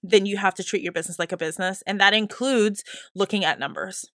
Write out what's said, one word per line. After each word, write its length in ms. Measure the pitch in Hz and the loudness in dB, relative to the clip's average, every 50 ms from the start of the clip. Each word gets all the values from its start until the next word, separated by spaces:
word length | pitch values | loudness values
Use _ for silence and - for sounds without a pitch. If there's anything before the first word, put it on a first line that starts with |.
| - | 0
then 200 | 180 220 208 190 | 4 4 4 4
you 120 | 202 202 | 4 -2
have 180 | 202 202 190 185 | 2 0 0 0
to 80 | - | 0
treat 200 | 185 - - 196 | -6 -4 -4 -2
your 100 | - 175 | -2 -2
business 260 | 170 165 160 - 165 - | -4 -4 -6 -6 -4 -4
like 140 | 170 170 | -4 -4
a 40 | 185 | -2
business. 460 | 170 165 160 165 - 185 185 190 - - | -4 -4 -6 -4 -2 -4 -4 -4 -4 -6
And 160 | - 196 202 | -6 0 4
that 140 | 196 202 208 | 6 6 6
includes 720 | 214 214 202 - - 247 269 262 240 208 214 202 - - - - - - _ _ | 4 0 -2 -4 -2 0 2 4 4 4 4 2 -2 -10 -14 -16 -16 -18 _ _
looking 280 | 180 196 - - 202 185 | -2 -2 0 0 0 2
at 140 | 156 151 - | 0 0 0
numbers 460 | 131 143 - - 165 190 185 - - _ _ _ | -4 -6 -6 -8 -10 -8 -8 -12 -14 _ _ _